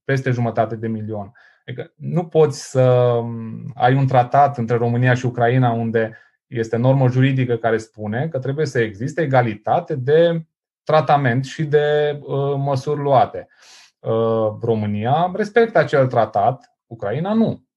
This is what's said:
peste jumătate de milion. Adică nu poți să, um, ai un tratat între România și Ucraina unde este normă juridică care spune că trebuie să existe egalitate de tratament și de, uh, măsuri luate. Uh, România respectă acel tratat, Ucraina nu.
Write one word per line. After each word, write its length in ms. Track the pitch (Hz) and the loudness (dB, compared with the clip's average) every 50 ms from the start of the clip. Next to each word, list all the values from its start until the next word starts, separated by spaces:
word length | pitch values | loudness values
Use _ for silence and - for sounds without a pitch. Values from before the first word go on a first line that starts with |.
| _ | _
peste 260 | - 135 135 131 131 | -4 -4 -2 -2 -2
jumătate 460 | 123 120 120 117 107 117 113 110 117 | -2 0 -2 -2 0 -2 -2 -2 -4
de 120 | 110 110 113 | -6 -6 -6
milion. 440 | 113 110 107 107 110 104 98 101 - _ _ _ _ _ _ | -6 -6 -6 -8 -8 -8 -10 -12 -16 _ _ _ _ _ _
Adică 260 | - 127 127 123 - _ | -14 -12 -12 -14 -16 _
nu 280 | - 147 135 151 160 160 | -14 -10 -6 -4 -4 -4
poți 460 | 160 - 160 156 151 131 - - - | 0 2 2 2 2 2 -4 -10 -4
să, 120 | - 131 127 | 0 2 4
um, 920 | 127 127 123 123 123 120 117 117 120 117 117 113 113 113 117 117 120 - | 4 4 4 4 2 2 0 -2 -4 -8 -10 -10 -10 -12 -12 -12 -12 -2
ai 200 | - 120 127 135 | 0 2 2 4
un 120 | 139 139 | 2 2
tratat 520 | 131 131 127 123 127 - 139 143 139 127 - | 2 2 2 2 4 4 4 4 4 2 -2
între 180 | 117 113 120 | -2 -2 0
România 380 | 117 120 120 120 120 127 127 123 | 0 0 0 0 2 2 2 2
și 120 | 123 - | 2 0
Ucraina 460 | 123 127 - 120 117 127 131 127 123 117 | -2 0 0 2 2 4 4 2 2 2
unde 440 | 113 117 113 113 117 113 107 110 - _ _ _ _ _ | 0 -2 -2 0 -2 -2 -2 -6 -12 _ _ _ _ _
este 300 | _ 131 117 113 110 - | _ -6 -6 -4 -2 -2
normă 320 | 113 120 131 135 135 131 127 | 0 2 2 4 4 2 2
juridică 480 | 123 127 131 135 139 131 127 123 120 | 2 2 2 2 2 0 0 -2 -2
care 200 | 113 - 117 110 | -2 0 0 -2
spune 520 | 110 107 - _ 104 107 104 107 120 147 165 | -2 -2 -6 _ -10 -8 -6 -4 -4 -4 -4
că 100 | 160 135 | -6 -6
trebuie 280 | 127 131 139 151 156 | -6 -4 -4 -4 -4
să 140 | 135 - 127 | -2 -2 -2
existe 400 | 113 107 101 95 120 139 - - | -2 -2 -4 -6 -8 -6 -4 -4
egalitate 720 | 165 139 131 127 120 117 107 101 - 107 123 165 175 - 160 | -2 0 2 2 2 0 -2 -6 -4 -2 -2 -2 -2 -4 -6
de 520 | 135 123 127 147 160 170 170 170 165 160 _ _ _ _ _ _ _ _ | -6 0 2 4 4 4 2 0 -2 -6 _ _ _ _ _ _ _ _
tratament 600 | - 147 156 156 - 151 143 139 127 117 127 135 | 0 2 2 4 4 2 2 2 2 0 0 -2
și 200 | - - - 160 | -4 -6 -6 -2
de, 540 | 147 143 151 147 147 147 147 147 147 147 143 135 | 0 2 2 2 2 2 2 0 0 -2 -6 -8
uh, 320 | 131 139 139 139 139 143 | -6 -4 -2 -2 -2 -2
măsuri 440 | 139 139 139 143 131 - 151 147 - | -2 -2 -2 -2 -2 -2 -4 -4 -2
luate. 480 | 139 143 139 123 104 98 - 90 85 - _ _ _ - - - - _ _ _ | 0 2 4 4 4 2 -2 -8 -14 -16 _ _ _ -20 -20 -20 -20 _ _ _
Uh, 580 | - - 113 110 113 113 113 113 110 107 107 107 | -6 -4 -2 0 0 0 0 0 0 -2 -4 -4
România 720 | 110 117 113 110 107 104 104 104 107 117 139 160 175 180 180 | -2 -2 -2 0 -2 -2 -4 -2 -2 0 0 0 0 -2 -2
respectă 440 | 196 214 208 - 233 233 226 226 170 | -4 -6 -2 0 2 2 2 2 2
acel 280 | 151 - - 143 131 | 2 2 2 2 2
tratat, 720 | 127 123 123 110 107 - 104 98 117 131 - _ _ _ _ _ | 2 2 2 0 2 0 0 0 0 0 -2 _ _ _ _ _
Ucraina 460 | _ 123 110 - 101 113 143 170 190 214 | _ -14 -10 -8 -6 -6 -4 -4 -2 0
nu. 340 | 226 226 156 - - _ _ _ | 0 0 0 -2 -4 _ _ _